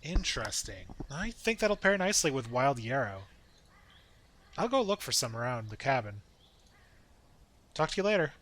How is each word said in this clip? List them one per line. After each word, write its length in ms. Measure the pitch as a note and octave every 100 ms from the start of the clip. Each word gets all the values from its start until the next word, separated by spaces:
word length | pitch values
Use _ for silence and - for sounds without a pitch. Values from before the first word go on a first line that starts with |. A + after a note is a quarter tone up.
Interesting. 920 | D3 F3+ F#3 - A2 - - G2 F#2+ - -
I 200 | C#3 G#3+
think 280 | A3+ - A3+
that'll 160 | A3 G3+
pair 220 | F#3+ G3
nicely 340 | F#3 G#3 D#3+
with 200 | C3+ A#2
wild 280 | A#2+ C3+ C3
yarrow. 440 | A2+ C3+ A#2 G2 G2 - - - - - - - - - - - - -
I'll 100 | A3+
go 140 | C4+
look 200 | D3+ G3+
for 100 | -
some 240 | B2+ B2+ A#2
around 340 | A#2+ B2 A2
the 80 | G#2+
cabin. 440 | C3+ C3 A2 G#2 - - - - - - - - - - - - - - _
Talk 180 | - D#3
to 60 | -
you 60 |
later. 300 | G3 G#3 D#3 -